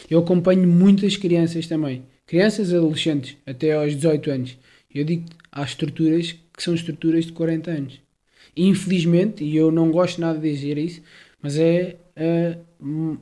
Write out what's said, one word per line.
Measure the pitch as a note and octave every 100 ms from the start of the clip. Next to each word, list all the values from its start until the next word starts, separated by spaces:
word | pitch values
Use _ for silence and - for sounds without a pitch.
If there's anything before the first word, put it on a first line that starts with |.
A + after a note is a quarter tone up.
| -
Eu | D#3+
acompanho | E3+ F3+ F3+ F#3 F3+
muitas | F3 G3 G3 G3+ -
crianças | F3 E3+ E3 E3 E3
também. | D#3+ C#3+ B2+ - _ -
Crianças, | E3 G#3+ G#3+ F#3
adolescentes, | F3 D#3+ D#3 E3 D3 B2 - -
até | B2+ D#3
aos | D3+ D3+ C#3+
dezoito | D#3+ D3+ D#3
anos. | C3+ B2 - _ _ _
Eu | C#3+
digo | D3+ E3+ E3
que | - _
há | C#3+
estruturas | C#3 - D3+ - D#3+ E3 E3 - _ -
que |
são | F3 E3
estruturas | E3 D3+ E3 E3 E3
de |
quarenta | - E3 D#3+ F3
anos. | D3+ C3+ - _ _ _ _ _ -
Infelizmente, | F#3 F3+ E3+ F#3 E3 E3+ G#3+ -
e | D3+ D#3
eu | D#3+
não | E3 E3
gosto | E3 F3 E3+
nada | E3 D#3
de | D#3
dizer | C#3+ C#3+ D3
isso, | E3 E3 - - - _
mas | C#3+ D3
é, | E3 F3 F3+ - _ -
eh, | E3 E3+ E3+ E3+ - -
hum, | C#3 D#3 D#3+ C#3